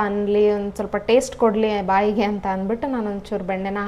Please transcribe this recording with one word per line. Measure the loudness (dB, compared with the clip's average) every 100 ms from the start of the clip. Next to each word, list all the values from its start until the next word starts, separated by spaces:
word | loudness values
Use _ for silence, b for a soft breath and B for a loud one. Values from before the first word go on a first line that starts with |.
| 0
ಅನ್ನಲಿ, | 0 0 4 4 2
ಒಂದು | -2 -6
ಸ್ವಲ್ಪ | -4 -4 2
ಟೇಸ್ಟ್ | 2 2 2
ಕೊಡಲಿ | 2 4 0 0 2
ಬಾಯಿಗೆ | 2 4 2 0
ಅಂತ | 0 -4
ಅಂದ್ಬಿಟ್ಟು | -2 -2 -2 -2
ನಾನು | -4 -4
ಒಂಚೂರು | -6 -6 -6 -4
ಬೆಣ್ಣೆನ | -4 -4 -4